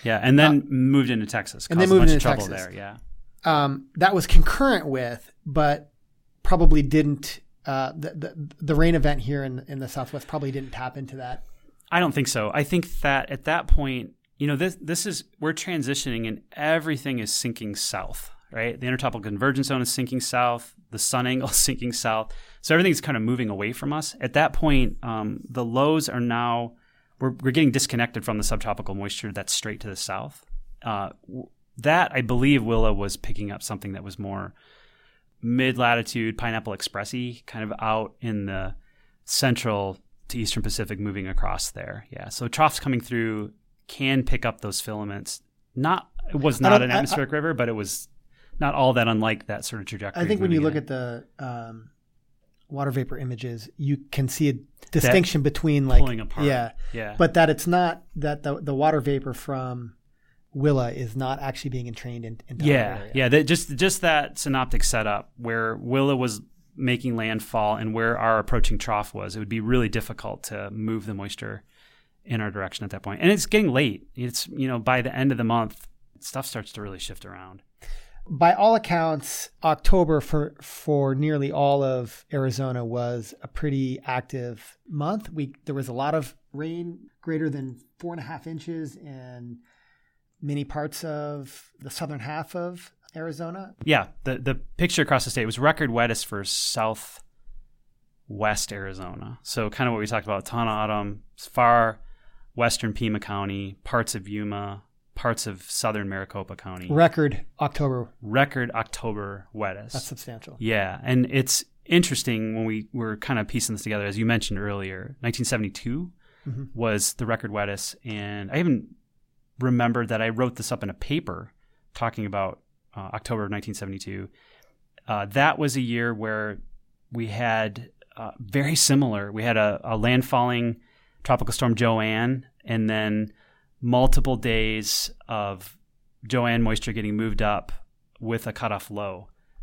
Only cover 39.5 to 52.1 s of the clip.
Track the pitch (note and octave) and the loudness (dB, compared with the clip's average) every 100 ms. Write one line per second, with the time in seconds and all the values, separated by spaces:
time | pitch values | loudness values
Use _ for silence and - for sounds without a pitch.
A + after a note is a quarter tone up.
39.5 | A#2+ A#2+ G#2 G2 F#2 _ - - B2 G#2 | 2 0 -2 -2 -6 _ -20 -10 -6 -4
40.5 | A#2 G#2 - G2+ G2+ G#2 G2 F#2+ F#2 G2 | -2 -2 -2 -4 -6 -6 -6 -2 0 0
41.5 | F#2 - - - G2+ - - - - A#2+ | -2 -6 -8 -12 -14 -16 -16 -12 -8 -6
42.5 | - D#3 - C#3 B2 A#2 A#2+ A2+ G#2+ G#2 | 2 2 2 -2 -2 -2 -2 -2 -4 -8
43.5 | - _ _ - - C3+ C3+ B2 B2+ A#2 | -14 _ _ -18 -4 0 2 2 2 0
44.5 | - G#2 - - G#2+ G#2 G2+ - - _ | -4 -6 -6 -6 -6 -8 -8 -10 -14 _
45.5 | _ _ B2+ D3 F#3 - - - D3 C#3+ | _ _ -2 0 0 -4 -8 -4 0 2
46.5 | A#2+ F#3 B2 B3 G3+ C#4+ D#3+ C3+ D3+ D#3 | 4 6 6 6 2 2 0 0 -2 -2
47.5 | C3+ A#2+ A2 G2 - - - - _ - | 0 -2 -2 -6 -8 -12 -20 -20 _ -12
48.5 | - C#3+ C#3+ C3 A#2+ A#2 A2 A2 A2 - | -4 0 4 4 4 4 2 0 -2 -6
49.5 | G#2 - A2+ G2 G#2+ G2+ D#3+ F3 G#3 F#3+ | -8 -8 -10 -10 -10 -8 -2 0 2 2
50.5 | D#3+ D#3 D3+ - C3 B2 A#2 - - C3 | 4 2 0 -4 -6 -6 -10 -14 -12 -10
51.5 | A#2+ A2+ A2+ A2+ _ _ | -8 -12 -16 -20 _ _